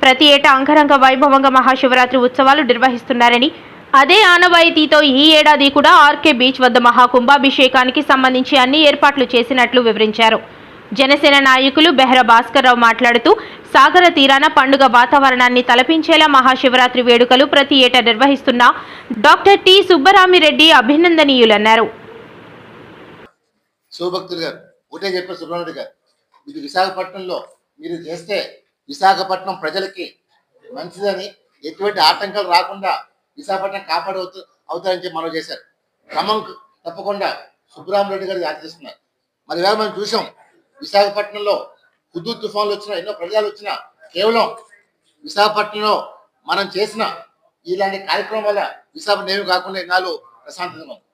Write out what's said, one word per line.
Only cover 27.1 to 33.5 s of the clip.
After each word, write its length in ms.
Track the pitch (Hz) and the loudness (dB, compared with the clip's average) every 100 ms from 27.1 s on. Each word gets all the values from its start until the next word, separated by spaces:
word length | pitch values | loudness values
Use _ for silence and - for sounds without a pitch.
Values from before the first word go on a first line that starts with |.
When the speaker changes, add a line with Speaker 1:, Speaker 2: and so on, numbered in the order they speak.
| 196 185 160 - _ _ _ | -14 -12 -12 -14 _ _ _
Speaker 2:
మీరు 120 | 160 | -16
చేస్తే 680 | 165 147 170 - 196 139 - _ _ _ | -14 -14 -16 -10 -10 -10 -16 _ _ _
విశాఖపట్నం 680 | 139 190 190 185 185 190 | -4 -2 -2 -4 -8 -10
ప్రజలకి 600 | 185 156 185 190 185 170 _ _ _ _ _ _ | -12 -10 -10 -12 -14 -20 _ _ _ _ _ _
మంచిదని, 640 | 247 175 175 202 185 202 _ _ _ | -18 -18 -10 -8 -8 -12 _ _ _
ఎటువంటి 360 | 147 156 202 196 | -18 -10 -8 -2
ఆటంకాలు 480 | 156 175 202 196 185 | -2 -2 -6 -8 -4
రాకుండా 560 | 175 185 196 190 151 - _ _ _ | -2 -4 -8 -8 -8 -10 _ _ _
విశాఖపట్నం 440 | - | -10